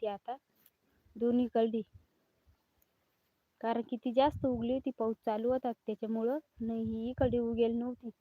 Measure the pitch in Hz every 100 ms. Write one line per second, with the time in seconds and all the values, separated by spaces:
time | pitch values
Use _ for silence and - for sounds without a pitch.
0 | 214 202 - 269 _ _ _ _ _ _
1 | _ 214 240 247 247 233 226 220 - -
2 | _ _ _ _ _ _ _ _ _ _
3 | _ _ _ _ _ - 226 233 226 240
4 | 254 233 202 - 269 240 233 262 262 -
5 | 226 220 233 214 233 254 247 226 - 208
6 | 220 226 226 302 - - 226 226 220 220
7 | 233 262 254 240 233 226 233 233 247 240
8 | 233 -